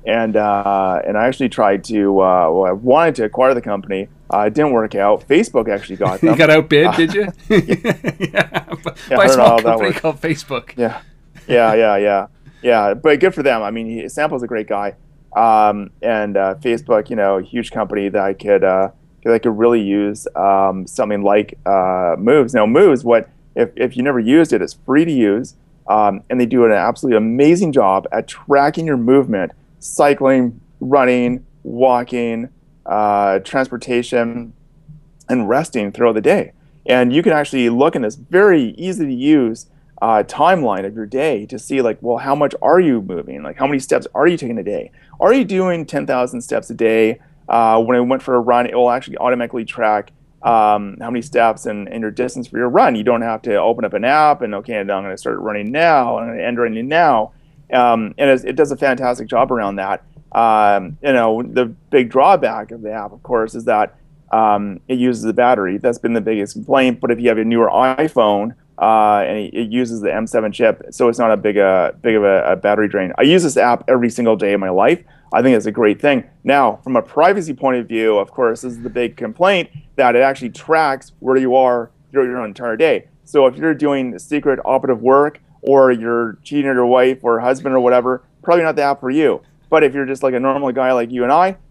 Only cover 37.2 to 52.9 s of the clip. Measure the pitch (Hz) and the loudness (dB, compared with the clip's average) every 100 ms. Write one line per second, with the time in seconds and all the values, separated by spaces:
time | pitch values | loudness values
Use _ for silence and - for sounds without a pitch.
37.2 | 185 156 143 135 120 120 151 156 107 - | 2 0 -2 -2 0 2 0 0 -6 -8
38.2 | - 180 208 165 113 - 180 185 147 123 | -2 2 4 4 0 -6 -8 -6 -6 -2
39.2 | 139 156 117 117 - _ _ - 113 107 | 2 4 2 -4 -16 _ _ -4 0 2
40.2 | - - 160 185 123 98 98 110 107 127 | 0 0 2 2 0 -2 -6 -10 -8 -4
41.2 | 156 117 107 117 - 139 117 110 117 117 | -2 -4 -8 -14 -6 -2 -2 -2 -4 -4
42.2 | 135 143 143 - - 170 170 117 95 87 | -2 0 -2 0 2 4 4 0 -4 -10
43.2 | 67 69 73 80 139 143 - - - - | -10 -14 -14 -6 -4 -4 -2 -4 -2 0
44.2 | 160 170 123 113 95 92 - _ _ - | 0 0 -6 -6 -6 -8 -10 _ _ 0
45.2 | 190 262 196 185 185 170 156 143 139 127 | 2 2 0 -2 -2 -2 -4 -6 -2 -2
46.2 | 123 123 - 113 - 113 113 113 113 120 | -2 -6 -6 -8 -8 -2 0 2 2 -2
47.2 | _ _ - 117 113 113 117 123 123 131 | _ _ -2 2 4 2 2 0 0 -4
48.2 | - 127 117 120 120 123 123 123 - - | 0 -2 2 2 2 0 0 0 -6 -6
49.2 | 123 123 120 127 110 - 110 107 - _ | -2 -2 -4 -8 -10 -4 0 0 -4 _
50.2 | _ _ 117 113 104 104 101 - 117 123 | _ _ 0 2 4 0 -4 -12 -8 -8
51.2 | 113 123 117 107 117 104 98 117 110 110 | -4 0 2 0 -8 -10 -10 -8 -8 -6
52.2 | 123 131 117 120 123 165 196 | -6 -6 -10 -6 0 2 2